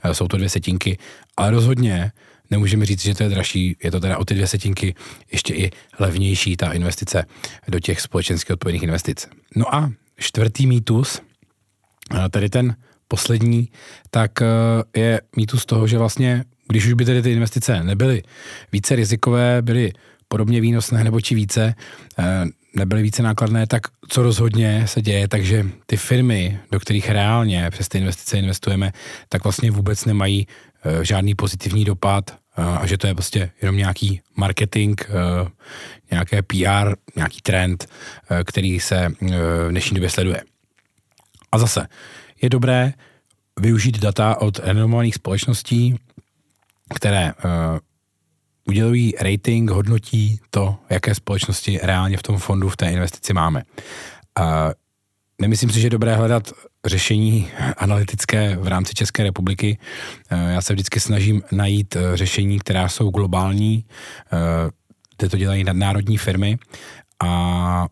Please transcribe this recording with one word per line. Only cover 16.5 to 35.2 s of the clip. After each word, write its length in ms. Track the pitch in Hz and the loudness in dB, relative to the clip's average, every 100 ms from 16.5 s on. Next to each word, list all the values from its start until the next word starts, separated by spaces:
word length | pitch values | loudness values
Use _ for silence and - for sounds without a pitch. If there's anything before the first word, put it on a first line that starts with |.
| _ - | _ -2
když 180 | 110 107 | 2 2
už 80 | |
by 120 | 120 120 | 2 4
tedy 160 | 123 | 2
ty 100 | 120 | 2
investice 520 | 117 113 - 113 104 | 2 0 0 0 0
nebyly 400 | 85 98 131 120 - - - - - | 0 0 2 0 -4 -20 -20 -20 -6
více 240 | 101 - 131 | -4 0 0
rizikové, 680 | 107 107 - 120 123 123 | 2 0 2 2 4 2
byly 320 | 117 120 110 - - _ _ | 2 2 0 -4 -20 _ _
podobně 340 | 104 107 117 | -2 2 2
výnosné 420 | 113 117 - 117 | 4 2 2 2
nebo 180 | 110 113 | 2 2
či 140 | - 113 | 0 0
více, 400 | 101 - 110 113 - - - - | 0 0 0 -2 -10 -20 -14 -4
eh, 260 | 90 95 85 - _ - | -2 0 -2 -6 _ -2
nebyly 260 | 95 107 | 0 2
více 220 | 104 101 | 0 2
nákladné, 440 | 113 107 110 113 110 | 0 2 0 2 2
tak 140 | 117 - _ - | -2 -4 _ -4
co 140 | - | 2
rozhodně 640 | 120 104 117 107 110 107 110 | 2 2 2 2 2 2 0
se 140 | - | 0
děje, 260 | 107 101 101 | 0 0 0
takže 380 | 107 92 110 98 90 - | 0 2 2 0 -6 -4
ty 120 | 107 | -4
firmy, 600 | - 123 127 104 90 98 - | 0 2 4 2 0 -4 -4
do 80 | 98 | -6
kterých 300 | - 104 110 | 0 -2 0
reálně 600 | 104 101 117 110 90 85 | 2 2 2 2 2 -2
přes 180 | - 95 | -4 -4
ty 80 | 95 | -2
investice 400 | 95 90 - 101 | -2 -4 -4 -2
investujeme, 540 | 98 92 - 95 98 - - - - | -2 -2 -2 0 -2 -4 -16 -20 -6
tak 140 | - | -2
vlastně 280 | 107 - 117 | -2 0 0
vůbec 340 | 101 101 104 - | 2 0 0 0
nemají, 420 | 101 95 101 101 - - _ 80 | 0 2 0 -2 -10 -20 _ -4
eh, 200 | 80 82 | -2 0
žádný 300 | 101 98 98 | 0 0 0
pozitivní 500 | 101 92 - 104 104 | -2 -4 -2 0 0
dopad, 460 | 92 98 98 95 | 0 0 0 -2
eh, 320 | - _ - | -14 _ -4
a 220 | 85 87 87 | -2 0 0
že 120 | 95 | 0
to 100 | 101 | 0
je 60 | |
prostě 380 | 90 90 107 90 _ | -2 -2 -2 -4 _
jenom 160 | 98 98 | -2 2
nějaký 440 | 98 90 101 95 _ - | 0 0 -2 -4 _ -4
marketing, 680 | 98 90 104 110 104 101 | -2 0 -2 0 0 -2
eh, 480 | - 101 | -4 -2